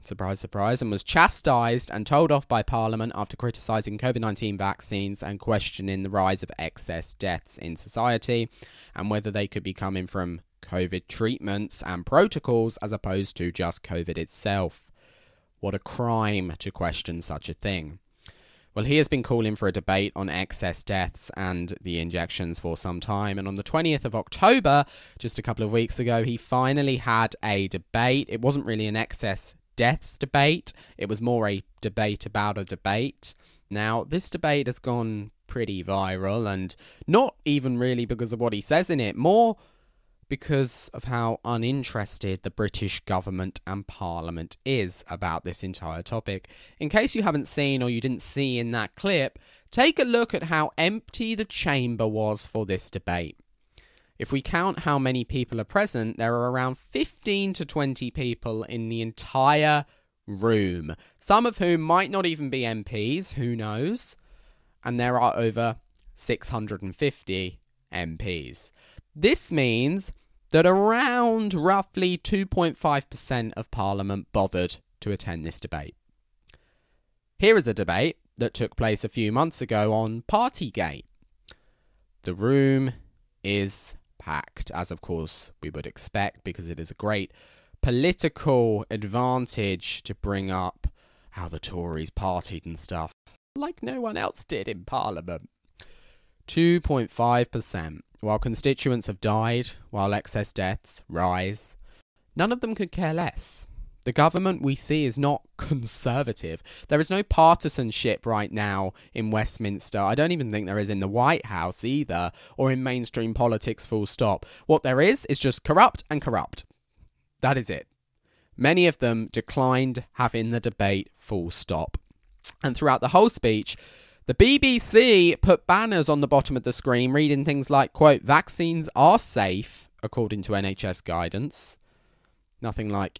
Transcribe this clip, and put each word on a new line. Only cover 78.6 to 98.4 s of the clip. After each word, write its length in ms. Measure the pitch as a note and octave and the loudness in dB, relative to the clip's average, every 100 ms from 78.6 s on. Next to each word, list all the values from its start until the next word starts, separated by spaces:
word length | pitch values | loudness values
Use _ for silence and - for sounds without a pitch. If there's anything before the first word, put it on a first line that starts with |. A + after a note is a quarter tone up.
| A#2 | -6
place 300 | - A#2 G#2+ | -2 0 0
a 40 | A2 | -2
few 220 | - G#2+ | -2 0
months 300 | A#2 E3 - | 0 0 -2
ago 320 | A#2+ G#2+ G#2+ | -2 0 2
on 320 | A2 A2+ A2+ - | 2 0 -4 0
Partygate. 800 | G#3+ B3 - C#3 G#2 E2+ C#2+ - _ _ _ - - _ _ _ _ _ _ | 0 0 -2 -8 -4 -6 -6 -16 _ _ _ -20 -20 _ _ _ _ _ _
The 120 | - | -8
room 600 | F2+ A2 C#3 C3+ C3+ C3 B2 - _ _ _ | -2 2 4 4 4 0 -4 -16 _ _ _
is 500 | G3 G2+ G2 - - - _ _ | -2 0 0 -4 -12 -16 _ _
packed, 520 | - D2+ - - - | -8 -8 -8 -10 -8
as 180 | - F2+ | -6 -8
of 100 | E2+ | -8
course 520 | - E2+ D#2+ - - - | -8 -6 -6 -10 -14 -12
we 80 | D#2 | -12
would 160 | D2+ C#2+ | -10 -12
expect, 580 | - - - G2 - | -12 -8 -4 -4 -6
because 220 | - F2 E2 | -12 -10 -10
it 140 | D#2 | -10
is 100 | E2 | -12
a 40 | |
great 380 | - G#2 G#2+ G2 - - _ _ - | -8 -4 -2 -4 -12 -20 _ _ -2
political 1040 | - B2 D#3+ F3+ E3 - - C3 A#2 G#2 A2 | 0 2 2 2 -2 -2 2 4 4 0 -2
advantage 1120 | A2 G#2 A2 B2+ B2+ B2 - G2+ F#2 - - | -6 -4 -2 0 0 -2 -2 -2 -2 -6 -10
to 120 | - | -10
bring 360 | - G#2 G2 F#2+ | -8 -4 -2 -2
up 360 | F#2 F2+ - - - _ _ _ | -2 -4 -4 -6 -6 _ _ _
how 180 | - F2 | -12 -10
the 120 | D#2+ | -8
Tories 500 | - F2+ E2+ D#2+ D#2 | -8 -8 -6 -6 -6
partied 560 | - F#2+ F2+ - E2+ E2+ | -4 -4 -4 -6 -12 -12
and 120 | D#2+ | -12
stuff, 340 | - F2+ D#2+ _ _ _ _ | -8 -8 -8 _ _ _ _
like 280 | - D4 E4+ | -10 -10 -8
no 180 | A3+ C4 | -10 -6
one 160 | A#3 G#3+ | -6 -4
else 280 | - - | -6 -6
did 220 | - C3+ G2+ | -8 -6 -6
in 160 | G2+ | -8
Parliament. 640 | F2+ C3 F2+ F2 E2+ E2+ - _ _ _ - - - _ _ _ - | -6 -4 -4 -6 -8 -12 -12 _ _ _ -20 -20 -20 _ _ _ -6
Two 340 | - E3+ F3 | 4 6 4
point 300 | - C#3+ A2+ | 2 -2 -2
five 400 | - A#2+ A#2+ A#2+ | 0 2 4 2
percent. 540 | A2+ - - D#2+ D#2 - _ | -2 -6 -8 -8 -12 -18 _
While 200 | G#2+ G#2+ | -2 0